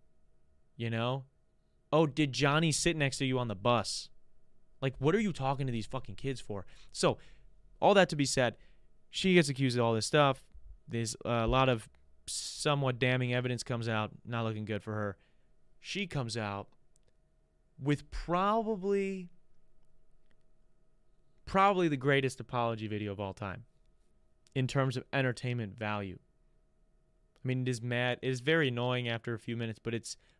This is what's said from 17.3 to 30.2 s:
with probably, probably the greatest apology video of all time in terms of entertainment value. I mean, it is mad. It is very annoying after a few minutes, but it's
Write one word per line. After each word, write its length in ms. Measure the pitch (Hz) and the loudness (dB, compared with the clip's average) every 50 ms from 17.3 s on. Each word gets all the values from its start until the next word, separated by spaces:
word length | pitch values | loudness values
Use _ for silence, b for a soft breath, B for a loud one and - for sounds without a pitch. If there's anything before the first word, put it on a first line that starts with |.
| _ _ _ _ _ _ _ _ _ | _ _ _ _ _ _ _ _ _
with 320 | - 131 143 147 143 - - | -4 0 0 0 0 -2 -6
probably, 1160 | - - - - 175 180 190 202 214 226 220 220 220 185 185 202 202 196 196 190 196 190 180 175 - - - - - - - - - - - - - - - - - - - - - - - - - - - - _ _ _ _ _ _ _ _ _ _ _ _ _ _ - | -8 -8 -4 -2 0 2 2 2 2 2 0 -2 -4 -2 0 0 0 2 0 0 -4 -6 -10 -12 -16 -20 -20 -20 -20 -20 -20 -20 -20 -20 -20 -20 -20 -20 -20 -20 -20 -20 -20 -20 -20 -20 -20 -20 -20 -20 -20 -20 _ _ _ _ _ _ _ _ _ _ _ _ _ _ -8
probably 420 | - - 190 196 202 196 185 175 | 0 4 6 6 6 6 4 4
the 100 | 160 147 | 2 2
greatest 420 | 131 123 143 139 139 135 127 - - | 2 2 2 4 4 2 0 -2 -6
apology 480 | 113 - 127 123 120 117 117 107 110 | -8 -6 -2 -2 0 0 -2 -4 -4
video 240 | 104 107 104 104 101 | -6 -4 -4 -4 -6
of 80 | 98 98 | -6 -6
all 140 | 101 95 95 | -6 -6 -6
time 320 | - 104 95 87 - 117 - _ _ _ _ _ _ _ _ _ _ _ _ _ _ _ - - | -6 -8 -8 -8 -10 -14 -18 _ _ _ _ _ _ _ _ _ _ _ _ _ _ _ -8 -4
in 120 | 135 127 | -2 -2
terms 300 | 123 - 143 131 135 120 | 0 0 0 0 0 -2
of 60 | 127 - - - | -4 -6 -4 -2
entertainment 640 | 139 131 127 110 - - 123 120 120 110 98 95 | 0 0 0 -2 -4 -6 -6 -4 -4 -6 -8 -8
value. 400 | - 110 104 107 104 101 95 90 - - _ _ _ _ _ _ _ _ _ _ _ _ _ _ _ _ _ _ _ _ _ _ _ - | -8 -6 -4 -4 -4 -6 -8 -10 -14 -18 _ _ _ _ _ _ _ _ _ _ _ _ _ _ _ _ _ _ _ _ _ _ _ -6
I 40 | |
mean, 140 | 131 127 127 127 | -4 -4 -2 -2
it 40 | |
is 140 | 127 123 110 | -4 -4 -4
mad. 380 | 120 123 120 120 123 123 120 - | -4 -4 -2 -2 0 -2 -2 -2
It 80 | - 131 | -2 -4
is 100 | 131 123 | -4 -2
very 300 | 123 147 160 165 151 127 | 0 2 2 4 2 2
annoying 400 | 120 120 123 123 123 123 123 120 | 0 0 -2 -2 -2 -2 -2 -4
after 240 | 117 113 - 120 117 | -4 -4 -4 -6 -8
a 60 | 107 | -6
few 180 | - 120 117 | -6 -6 -6
minutes, 220 | 117 117 113 104 - | -4 -4 -6 -8 -8
but 140 | - 117 117 | -6 -6 -4
it's 240 | 110 - - - b | -4 -6 -8 -12 b